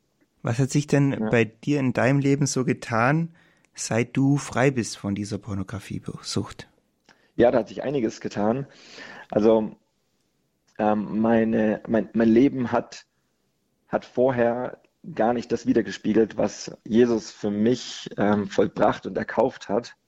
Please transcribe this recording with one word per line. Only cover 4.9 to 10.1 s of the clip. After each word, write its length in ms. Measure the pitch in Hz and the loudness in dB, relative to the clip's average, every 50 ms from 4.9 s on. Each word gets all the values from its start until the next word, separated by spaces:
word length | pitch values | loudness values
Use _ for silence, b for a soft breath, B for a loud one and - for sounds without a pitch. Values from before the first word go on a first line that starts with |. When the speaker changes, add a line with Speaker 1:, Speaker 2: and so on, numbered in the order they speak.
| - - | -6 -8
Speaker 1:
von 160 | - 101 101 | -4 -4 -4
dieser 240 | 101 104 101 107 95 | -4 -4 -6 -8 -8
Pornografiesucht? 1300 | - - 98 101 92 - - 95 - - - - - - - - - - - 117 110 - - - - - _ _ _ _ _ _ _ b b b b b b | -8 -8 -8 -6 -6 -8 -10 -12 -10 -10 -10 -10 -10 -10 -12 -12 -12 -6 -6 -6 -6 -6 -10 -18 -20 -20 _ _ _ _ _ _ _ b b b b b b
Speaker 2:
Ja, 140 | - 117 123 | 2 4 4
da 100 | 135 120 | 4 2
hat 80 | 104 - | 0 -2
sich 140 | 92 - - | -6 -8 -6
einiges 360 | 131 147 139 110 113 - - | -4 -2 -2 -2 -2 -4 -6
getan. 460 | - 104 - 104 101 107 117 135 139 B B B B B B B B B B B B B | -10 -8 -4 -2 0 0 0 -2 -4 B B B B B B B B B B B B B
Also, 460 | - 110 104 113 110 110 110 - - - _ _ _ _ _ _ | -2 2 4 6 4 4 2 -2 -6 -14 _ _ _ _ _ _